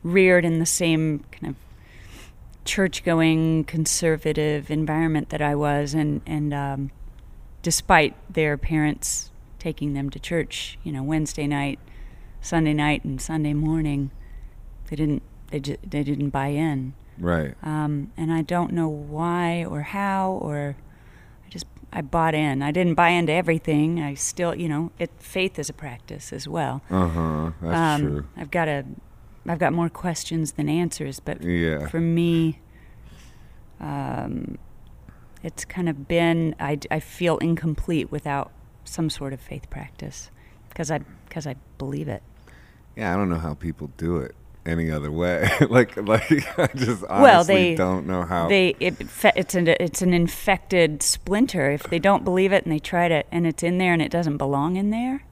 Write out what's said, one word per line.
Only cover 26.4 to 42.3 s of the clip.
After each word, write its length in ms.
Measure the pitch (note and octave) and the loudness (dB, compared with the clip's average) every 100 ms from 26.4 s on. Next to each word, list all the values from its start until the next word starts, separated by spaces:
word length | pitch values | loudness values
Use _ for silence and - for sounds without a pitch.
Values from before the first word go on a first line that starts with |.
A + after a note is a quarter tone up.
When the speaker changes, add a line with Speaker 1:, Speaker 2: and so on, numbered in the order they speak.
| D3 | -8
Speaker 1:
well. 340 | E3 C#3 C3 - | -4 -4 -4 -2
Speaker 2:
Uh-huh. 600 | - E2+ E2 D#2+ D#2 D#2+ E2 | 0 2 0 0 -2 -4 -4
That's 400 | E2 A#2+ E3 D3 | -2 0 2 2
Speaker 1:
Um, 60 | D2 | 0
Speaker 2:
true. 160 | D2 - - | -4 -6 -12
Speaker 1:
I've 140 | C#3 | -6
got 180 | F3 D#3+ | -2 0
a, 160 | C#3+ C3+ - - - - - - | -2 -6 -14 -18 -20 -20 -14 -6
I've 100 | E3+ | 0
got 140 | E3+ | 2
more 160 | E3+ E3+ | 2 -2
questions 640 | - F#3 D#3+ - E3 D3+ | -2 -6 -4 -4 -4 -4
than 160 | - D3 | -2 0
answers, 520 | D#3+ F3 - D3 C3 | 0 0 -4 -8 -8
but 220 | - - | -8 -6
Speaker 2:
Yeah. 440 | E2+ F2 E2 D2+ D2+ | 0 2 2 0 -4
Speaker 1:
for 140 | E3 | -2
me, 580 | E3 E3+ E3+ E3 D#3+ D#3 - - - - - - - - - - - - | 0 2 2 2 2 -2 -16 -20 -20 -20 -20 -20 -20 -20 -20 -20 -20 -14
um, 800 | D3+ C#3+ C3+ B2+ - - - - - - - - - - - - | -8 -6 -4 -6 -6 -6 -8 -10 -14 -20 -20 -20 -20 -20 -20 -14
it's 220 | E3 - | -12 -12
kind 240 | - F#3 E3+ | -10 -4 -4
of 200 | C3+ C#3 | -4 0
been, 460 | E3+ E3+ E3 D#3+ - | 2 4 2 0 -2
I, 200 | C#3+ D3 - | -4 -4 -2
I 100 | D#3 | -6
feel 360 | - - F3 D#3+ | -6 -2 0 2
incomplete 720 | E3 E3 E3 D3+ - E3 - | 0 0 -2 -4 -2 -2 -2
without 400 | D3 D3+ C#3 - - - - | -6 -4 -4 -6 -12 -20 -20
some 240 | - - D#3+ | -12 -4 -4
sort 220 | - C#3 | -4 -8
of 80 | C3+ | -10
faith 280 | - C#3 - | -12 -14 -12
practice 600 | - C#3 - - - - - - - - | -12 -12 -12 -14 -14 -18 -20 -20 -20 -16
'cause 160 | - D#3 | -10 -4
I, 100 | D3+ C#3+ - - | -4 -6 -18 -12
'cause 160 | E3 D3+ | -10 -8
I 100 | C3 - - | -12 -16 -10
believe 300 | C3+ C#3+ D3+ | -8 -6 -6
it. 140 | - - | -8 -12